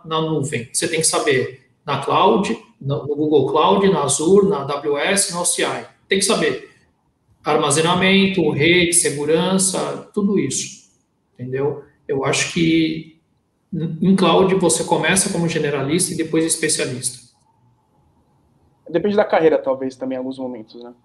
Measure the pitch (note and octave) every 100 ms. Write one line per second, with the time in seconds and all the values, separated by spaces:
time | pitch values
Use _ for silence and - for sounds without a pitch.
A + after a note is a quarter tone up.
0 | D#3+ D#3+ D#3+ D#3 C3+ A#2+ A2+ - E3+ E3
1 | D#3+ E3+ D#3 C3 A#2 - _ _ - C3+
2 | - D3 F3+ A2+ G3 A3+ - - C3+ C#3
3 | C#3+ D3 D3+ D3+ B2+ D#3 F3 G3 G3 E3
4 | C#3 - D#3 G3 F#3+ C#3+ C3+ C#3+ D3+ C#3+
5 | E3 G3 - F3 F3+ - D3 B2 A#2 _
6 | - G3 G3 A3 D#3+ B2+ - _ _ _
7 | _ _ _ _ - D3+ D#3 C#3+ E3 F#3
8 | F#3+ G3 F#3+ F#3+ D3+ C3+ D#3+ F3+ E3+ E3+
9 | D3 C#3+ D3 E3 F3+ F#3+ F#3 D#3+ D3 C#3+
10 | - - G3+ F#3+ C3+ - - - _ _
11 | _ _ _ - B2+ C3+ C#3 - - _
12 | - C#3 C3+ D3+ - - E3 E3 D#3+ D#3+
13 | D#3+ - _ _ _ _ - E3 D#3+ -
14 | F3+ F#3+ F3+ F3+ F#3 F#3+ E3+ - - D#3+
15 | D#3 F#3+ - E3+ E3+ D#3+ D3 C#3+ C3+ E3+
16 | F3 E3 D#3+ D#3+ D#3+ - D3+ - C#3+ B2
17 | - - - _ _ _ _ _ _ _
18 | _ _ _ _ _ _ _ _ - D#3+
19 | G#3 G3+ G#3 G3 D#3+ C#3 - C3 C3 -
20 | C3 B2+ C3 C3 B2+ A#2+ A2 A#2+ A#2+ A#2+